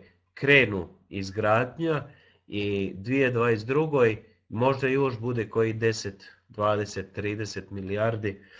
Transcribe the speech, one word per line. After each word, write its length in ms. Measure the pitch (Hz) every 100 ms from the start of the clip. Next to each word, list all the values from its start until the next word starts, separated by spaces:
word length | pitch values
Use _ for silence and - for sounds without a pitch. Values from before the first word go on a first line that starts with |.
| - _ _
krenu 540 | - 135 143 110 98 80 - _
izgradnja 920 | 98 95 98 107 113 127 151 165 147 - - _ _ -
i 460 | 101 101 101 98 92
dvije 360 | 104 135 131
dvadeset 360 | 120 120 110 110
drugoj 560 | 143 160 143 117 107 - _ _
možda 380 | 107 127 131 131
još 320 | 135 135 113
bude 300 | 120 120 104
koji 240 | 113 113
deset, 520 | 110 113 110 101 - - _ _
dvadeset, 640 | - 104 104 101 98 95
trideset 580 | 107 104 104 104 98 -
milijardi 720 | 98 95 104 113 110 107 98 -